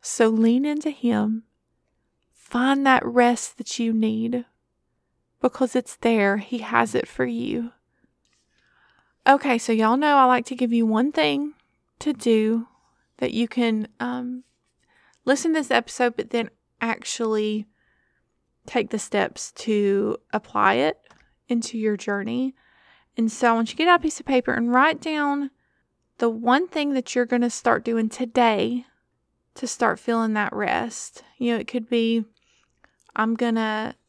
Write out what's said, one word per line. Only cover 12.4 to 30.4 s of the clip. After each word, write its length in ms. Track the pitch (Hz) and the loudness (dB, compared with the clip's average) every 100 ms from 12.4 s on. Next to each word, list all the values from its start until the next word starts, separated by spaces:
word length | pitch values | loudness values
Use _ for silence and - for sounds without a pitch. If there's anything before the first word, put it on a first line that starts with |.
| 214 226 233 _ _ _ _ _ | 2 0 -4 _ _ _ _ _
that 160 | 254 | -6
you 120 | 214 233 | -2 -4
can, 420 | - 233 220 214 _ | 0 0 0 -4 _
um, 440 | 240 247 247 254 254 _ _ _ _ _ _ _ - | -8 -8 -8 -12 -14 _ _ _ _ _ _ _ 0
listen 260 | 277 339 | 0 2
to 80 | 311 | 0
this 100 | 269 | 2
episode, 460 | 240 233 - 247 240 | 0 0 -2 -2 -2
but 140 | 220 | -4
then 180 | 233 226 _ _ _ | -4 -4 _ _ _
actually 840 | 226 226 - - 226 220 214 214 208 _ _ _ _ _ _ _ _ _ | -6 -6 -8 -6 -2 0 0 -2 -6 _ _ _ _ _ _ _ _ _
take 240 | - - - | -6 -4 -4
the 100 | 220 | -6
steps 540 | - 208 196 - - | -4 -2 -2 -4 -16
to 640 | - - 214 202 196 202 - _ | -12 -2 0 2 2 0 -4 _
apply 420 | 214 - - 196 | -8 -6 0 2
it 240 | 220 285 - _ - _ _ _ | 4 0 -2 _ -20 _ _ _
into 280 | 240 226 233 | -4 -4 -4
your 220 | 214 208 | -2 -2
journey. 560 | - 202 196 240 262 262 _ _ _ _ _ - | -4 -4 -4 -4 -4 -8 _ _ _ _ _ -2
And 140 | 226 | -2
so 200 | 220 240 | 2 2
I 20 | |
want 160 | 226 226 | 2 0
you 40 | |
to 40 | - | 0
get 120 | 330 | 4
out 120 | 349 | 4
a 20 | |
piece 180 | 320 - | 2 -6
of 60 | - | 0
paper 260 | 262 247 | 0 2
and 200 | - 233 | -2 2
write 300 | 247 294 302 | 4 2 0
down 480 | 330 311 294 285 277 _ _ _ _ _ _ _ | -4 -2 -2 -2 -6 _ _ _ _ _ _ _
the 140 | 233 | -2
one 360 | 226 233 262 359 | 0 2 2 2
thing 280 | 320 285 | -4 -2
that 200 | 269 247 | -2 -2
you're 120 | 247 240 | -2 0
gonna 240 | 247 240 | 0 0
start 340 | - - - | 0 0 2
doing 240 | - 226 220 | 2 -2 -2
today 800 | - 254 247 233 214 202 247 - _ _ _ _ _ _ | -4 -4 2 2 2 -2 -4 -8 _ _ _ _ _ _
to 120 | - 247 | -12 -10
start 340 | - 226 - | 0 0 0
feeling 320 | - 226 226 | -2 -2 0
that 180 | 214 | -2